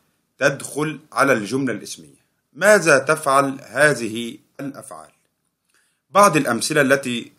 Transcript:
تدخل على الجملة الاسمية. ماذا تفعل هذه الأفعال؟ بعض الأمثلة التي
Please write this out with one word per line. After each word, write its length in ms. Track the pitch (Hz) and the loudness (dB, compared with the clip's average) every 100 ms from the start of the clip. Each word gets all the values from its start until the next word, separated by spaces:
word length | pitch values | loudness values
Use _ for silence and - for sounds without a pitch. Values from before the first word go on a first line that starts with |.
| _ _ _ - | _ _ _ -4
تدخل 600 | 139 143 - - 156 135 _ | -2 -2 -8 -6 -6 -8 _
على 200 | 113 139 | -2 0
الجملة 400 | 123 98 135 135 | 0 -2 -4 -4
الاسمية. 500 | 104 - - 76 _ _ _ _ | -6 -12 -18 -20 _ _ _ _
ماذا 440 | 147 196 208 160 135 | 0 4 4 4 2
تفعل 600 | 131 156 139 139 139 135 | 2 -2 2 2 0 -4
هذه 760 | 98 120 147 120 113 110 117 - _ - | -8 0 2 2 -4 -6 -10 -12 _ -16
الأفعال؟ 500 | 143 - - 78 78 _ _ _ _ _ _ _ _ _ _ | -14 -16 -18 -20 -20 _ _ _ _ _ _ _ _ _ _
بعض 260 | 190 202 151 | 4 4 4
الأمثلة 440 | 123 117 - 151 | 0 -4 -2 0
التي 520 | 131 139 123 120 - | 2 2 0 -8 -10